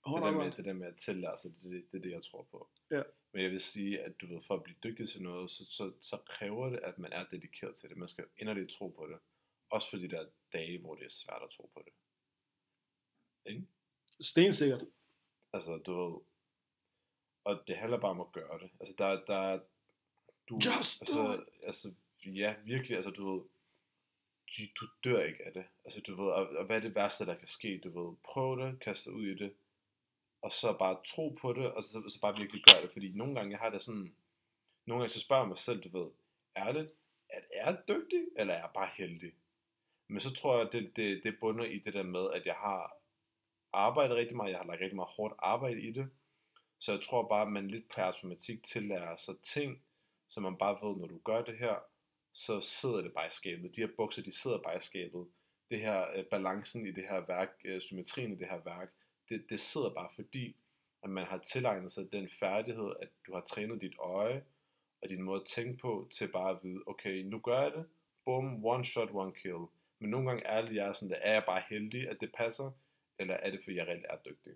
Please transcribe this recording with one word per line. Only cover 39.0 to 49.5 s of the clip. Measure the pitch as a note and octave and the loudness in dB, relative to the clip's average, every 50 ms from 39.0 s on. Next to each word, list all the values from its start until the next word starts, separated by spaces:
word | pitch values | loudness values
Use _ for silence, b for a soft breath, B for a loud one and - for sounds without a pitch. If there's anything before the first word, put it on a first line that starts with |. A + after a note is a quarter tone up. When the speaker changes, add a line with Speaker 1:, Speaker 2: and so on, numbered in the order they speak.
| F#2+ E2+ E2+ E2 F2+ E2+ - _ _ _ _ _ _ _ _ _ _ _ _ _ _ | -4 -4 -4 -8 -10 -14 -14 _ _ _ _ _ _ _ _ _ _ _ _ _ _
Speaker 2:
Men | - G2+ G2+ | -6 -6 -4
så | - C3+ C3 | -4 -4 -4
tror | - - C#3+ B2 | 0 4 6 6
jeg, | A#2 A2+ G2 | 6 4 4
det, | - A#2 G#2 - _ | 0 -2 -2 -2 _
det, | - G#2+ G2+ G2 F#2+ - | 0 2 2 0 2 0
det | A2 G#2+ - | -4 -2 0
bunder | A2+ A2 A2 A#2 A#2 | 0 0 2 0 -2
i | - F#2+ G2+ | -2 -4 -6
det | - G#2+ F#2+ | -6 -4 -2
der | G2+ F#2+ | -2 -2
med, | F2+ F2+ F2+ F#2 - D2+ | 0 0 0 0 2 0
at | F2+ F2+ | 0 0
jeg | F2+ E2 | -2 -2
har | E2+ G#2 G2+ F#2+ F2+ E2+ - - - _ _ _ _ _ _ _ _ _ _ _ _ _ _ - | 0 0 0 0 0 -2 -6 -10 -14 _ _ _ _ _ _ _ _ _ _ _ _ _ _ 4
arbejdet | G2 G2+ A#2 B2+ D3+ C#3 B2+ A#2+ | 6 6 6 8 6 6 6 6
rigtig | A#2+ A#2+ A2+ A#2+ | 2 2 2 0
meget, | A#2+ G#2 G2 | -2 -2 0
jeg | F#2 F2+ | -2 -2
har | F2+ | -4
lagt | F2 E2+ E2+ | -6 -2 -2
rigtig | F#2 F#2+ G2+ | -2 -2 0
meget | F#2+ F2+ - - | -2 -4 -4 -2
hårdt | - G#2+ G#2+ - - | -4 -4 -4 -2 0
arbejde | - F#2+ - - C3 B2+ A#2+ - | 2 2 4 4 2 -2 -2 -2
i | G#2+ A2+ | -6 -4
det, | A2 C3 C3+ C3 - _ _ _ _ _ _ _ _ - _ _ _ _ | -4 -4 -4 -6 -8 _ _ _ _ _ _ _ _ -20 _ _ _ _
så | - - | -2 0
jeg | G#2 F#2 - | 0 0 0
tror | - B2+ A#2+ A2 | 2 2 2 4
bare, | - G#2+ G#2 | 6 6 6
at | G#2+ G#2 | 6 4
man | G#2 G2+ G2 | 2 -2 -2
lidt | G2 G2+ A2+ - _ - | -2 -6 -6 -8 _ 0
per | A#2 F#2+ | 2 2
automatik | F#2 F2+ - - F2+ F2 - - - A2+ G#2+ - | 2 2 -2 -8 -10 -8 -8 -6 -8 -8 -6 -8
tillærer | - - A#2+ G#2 G#2 G2 F2+ E2+ E2 E2+ | -4 -4 -2 -2 0 -2 -2 -2 -6 -8
sig | - - - F#2 - | -8 -8 -10 -10 -6
ting, | - - | -6 -2